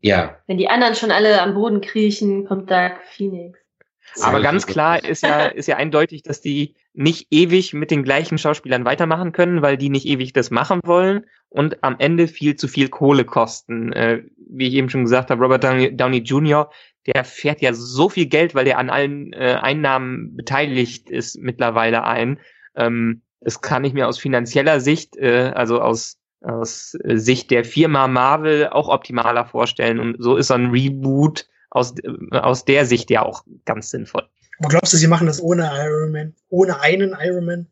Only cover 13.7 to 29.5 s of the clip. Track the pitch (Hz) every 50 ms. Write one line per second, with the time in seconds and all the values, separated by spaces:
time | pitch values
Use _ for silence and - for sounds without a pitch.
13.7 | 117 117 117 117 - - 117 117 117 113 113 - _ _ - - - 131 131 127
14.7 | 127 139 131 127 - 135 123 113 123 127 127 - 135 117 127 127 131 127 127 131
15.7 | 131 127 127 - - 123 127 127 131 123 113 120 131 139 156 151 147 147 151 -
16.7 | - - - _ _ _ _ - - 139 127 - - - - 143 151 151 143 127
17.7 | 117 113 120 123 127 127 165 208 - 185 165 135 147 151 - 127 - 135 131 135
18.7 | - - 127 127 - 139 143 139 143 143 143 - - - 131 123 127 - - 131
19.7 | 143 156 151 139 131 131 131 127 127 113 110 113 - - 123 - 135 139 147 143
20.7 | 131 127 123 120 - - _ - - 127 117 - - - - 123 120 123 127 117
21.7 | 113 117 113 113 117 113 - - 117 117 117 123 143 - _ _ _ _ _ -
22.7 | _ 147 123 117 117 117 117 113 117 117 _ _ _ _ - 120 - - - -
23.7 | 147 127 139 139 127 139 127 117 123 - - 139 131 120 120 117 - 143 139 156
24.7 | 160 139 127 143 147 - - _ - - 139 123 120 123 123 131 - - 123 113
25.7 | 117 120 120 120 113 113 - - - _ _ _ _ _ - - 117 113 117 -
26.7 | - - - - - - - 107 117 110 107 120 131 127 - - 131 120 117 117
27.7 | - 143 165 156 147 139 135 127 127 127 127 135 147 156 156 156 151 147 151 -
28.7 | - 139 151 - - 127 - - 123 120 113 117 117 117 117 -